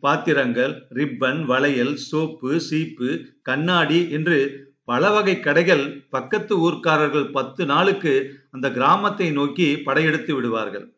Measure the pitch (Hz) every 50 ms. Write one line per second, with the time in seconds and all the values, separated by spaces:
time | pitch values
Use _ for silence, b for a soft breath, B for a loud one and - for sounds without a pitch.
0 | - 139 151 - - 170 151 139 131 123 117 120 127 139 156 - - _ - 127
1 | 151 147 123 110 131 127 135 160 160 127 127 131 139 143 143 123 120 135 147 139
2 | - - - 151 160 151 156 - - 131 151 165 147 - 156 156 165 156 - -
3 | 123 131 139 - - - _ _ _ - 131 143 156 175 180 175 160 143 156 175
4 | 175 151 139 151 160 175 170 143 135 139 139 - - - _ _ _ - 120 127
5 | 160 202 208 214 202 190 180 - - 147 147 160 175 180 180 147 139 147 - -
6 | - _ - 131 120 - - 214 208 - 214 180 165 170 156 123 - 170 156 151
7 | 151 143 135 151 139 - 139 139 131 120 - - 180 143 139 156 185 196 190 -
8 | - 156 135 135 135 135 B B B B - 131 127 139 123 123 131 143 175 196
9 | 202 208 202 208 190 165 147 143 143 143 - - 175 147 143 - 143 139 135 151
10 | 160 160 156 156 - - 151 131 120 120 113 110 110 104 98 101 95 - _